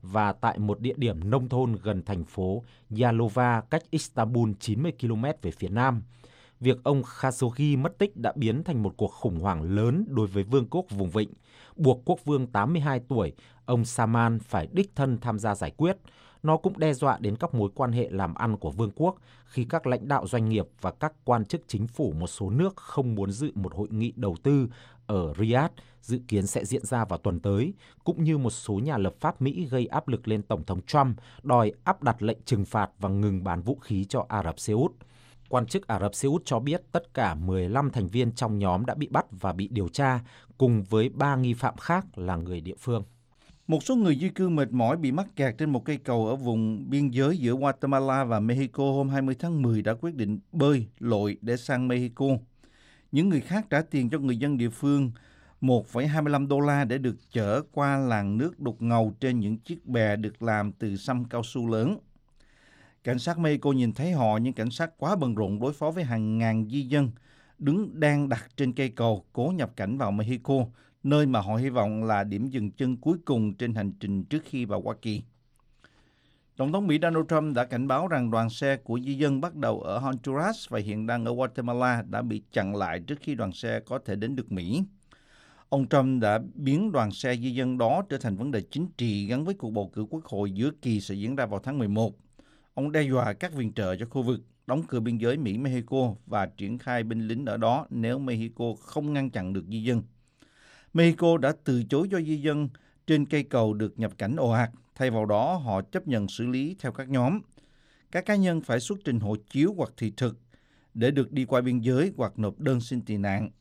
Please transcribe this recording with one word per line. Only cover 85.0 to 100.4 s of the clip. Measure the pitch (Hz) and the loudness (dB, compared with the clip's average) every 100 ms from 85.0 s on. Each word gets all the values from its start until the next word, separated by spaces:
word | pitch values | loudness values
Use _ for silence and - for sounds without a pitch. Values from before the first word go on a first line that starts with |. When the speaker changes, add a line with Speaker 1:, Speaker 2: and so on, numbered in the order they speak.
| _ - _ - - - _ | _ -20 _ -20 -20 -20 _
Speaker 2:
Ông | 139 127 | -2 4
Trump | 143 131 131 | 4 4 2
đã | 107 107 98 | 2 2 -2
biến | - 135 147 214 | -4 0 2 2
đoàn | 151 110 | 0 0
xe | 98 131 123 | -2 -2 -2
di | 127 | -2
dân | 123 127 127 | -2 -2 2
đó | 117 156 196 | 2 2 -2
trở | 135 | -4
thành | 120 95 | -4 -4
vấn | 131 | -2
đề | 117 - | -4 -4
chính | 143 175 - | -6 -6 -4
trị | 117 101 101 | -2 -2 -2
gắn | 123 | -2
với | 160 | -2
cuộc | 196 117 | -4 -4
bầu | 107 92 | -4 -4
cử | 107 107 | -6 -6
quốc | 160 | -8
hội | 160 101 101 | -6 -4 -2
giữa | 95 131 160 | 0 -2 -2
kỳ | 127 107 | -2 -2
sẽ | - | -2
diễn | 101 107 139 | -6 -4 -2
ra | 117 | -4
vào | 101 | -4
tháng | 120 143 | -6 -4
mười | 107 | 0
một. | 104 113 - _ _ - _ _ | 0 -2 -4 _ _ -20 _ _
Ông | - 143 | -6 -2
đe | 151 | 0
dọa | 143 127 113 | 2 2 0
các | 101 180 | -2 -6
viện | 151 113 | -4 -4
trợ | - 95 92 | -2 -2 -4
cho | 117 | -4
khu | 135 | -4
vực, | 120 120 - _ - | -2 -2 -6 _ -4
đóng | 135 165 | -4 -2
cửa | 123 | -4
biên | 113 117 | -2 0
giới | 117 143 | 0 0
Mỹ-Mexico | 127 104 139 127 120 131 123 98 - | -2 -2 -2 -4 -2 0 0 -2 -4
và | 107 95 | -2 -2
triển | - 101 123 | -6 -8 -6
khai | 131 123 | -4 -4
binh | 113 113 110 | -2 -4 -2
lính | 117 139 | -4 -4
ở | 110 | 0
đó | 113 127 - | 2 0 -2
nếu | 127 113 131 | -4 -2 -2
Mexico | 135 113 113 117 120 110 | -2 -4 -4 -4 -6 -6
không | - - 147 | -8 -6 -2
ngăn | 143 135 | -2 -2
chặn | 110 92 | -4 -4
được | 98 85 | -4 -4
di | 113 | -4
dân. | 113 117 - _ _ _ | 0 0 -2 _ _ _